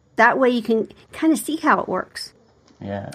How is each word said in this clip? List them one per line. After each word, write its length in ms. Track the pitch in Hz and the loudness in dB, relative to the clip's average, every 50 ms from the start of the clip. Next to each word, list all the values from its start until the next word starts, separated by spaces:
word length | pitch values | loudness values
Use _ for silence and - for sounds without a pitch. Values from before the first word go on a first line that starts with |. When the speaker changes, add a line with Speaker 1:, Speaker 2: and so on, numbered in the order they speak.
| _ _ _ | _ _ _
Speaker 1:
that 220 | - 226 240 - 262 | 4 4 4 4 4
way 100 | 262 247 | 2 2
you 120 | 247 240 | 2 0
can 260 | 214 - 226 220 - - - - - _ | 0 0 -2 -2 -2 -4 -10 -20 -20 _
kinda 240 | - - 311 320 302 | -6 0 2 2 2
see 200 | 208 - - 302 | 2 -2 -6 -6
how 240 | 320 302 294 208 180 | -2 2 2 2 2
it 80 | - - | 0 -4
works. 440 | 185 185 - - - - - - _ _ _ _ _ _ _ _ _ _ | -6 -6 -6 -8 -14 -16 -16 -18 _ _ _ _ _ _ _ _ _ _
Speaker 2:
Yeah. 300 | - 101 101 101 101 - | -10 -8 -8 -8 -8 -10